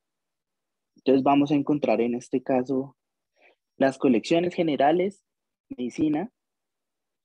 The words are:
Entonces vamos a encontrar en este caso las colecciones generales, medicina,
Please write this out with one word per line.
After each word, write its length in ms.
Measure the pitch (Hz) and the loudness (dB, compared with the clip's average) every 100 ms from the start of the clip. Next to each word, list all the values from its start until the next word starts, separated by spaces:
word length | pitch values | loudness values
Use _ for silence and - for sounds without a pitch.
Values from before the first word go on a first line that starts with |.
| _ _ _ _ _ _ _ _ _ _ | _ _ _ _ _ _ _ _ _ _
Entonces 260 | 135 135 | 0 2
vamos 260 | 135 143 143 | 4 2 2
a 40 | 147 | 0
encontrar 460 | 139 147 123 110 | 0 -2 0 0
en 120 | 120 | 0
este 300 | 120 - 127 | -4 -6 -6
caso 520 | 135 131 127 131 135 - _ _ _ _ _ _ _ - | -2 -2 -2 -4 -6 -14 _ _ _ _ _ _ _ -2
las 200 | 135 - | -2 2
colecciones 560 | 139 110 - 165 175 | 2 2 0 0 0
generales, 680 | - 165 131 139 175 190 - _ _ _ _ - | -2 -2 2 2 2 -2 -6 _ _ _ _ -18
medicina, 600 | 135 123 - 156 151 220 _ _ _ _ _ _ _ _ _ | -10 -10 -4 -4 -4 -6 _ _ _ _ _ _ _ _ _